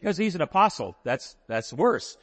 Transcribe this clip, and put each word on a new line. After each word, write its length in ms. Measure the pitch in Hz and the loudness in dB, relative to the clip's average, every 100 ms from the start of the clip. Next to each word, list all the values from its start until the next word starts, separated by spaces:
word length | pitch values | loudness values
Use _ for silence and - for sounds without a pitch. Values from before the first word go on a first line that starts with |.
'cause 140 | 208 180 | -4 0
he's 180 | 214 | -2
an 60 | 170 | -2
apostle. 560 | 151 190 208 - 98 - | 0 4 4 2 -8 -6
That's, 320 | 123 - - - - | -4 -4 -6 -20 -6
that's 260 | 113 - | -4 -4
worse. 440 | 123 240 - - - | 0 2 2 -4 -16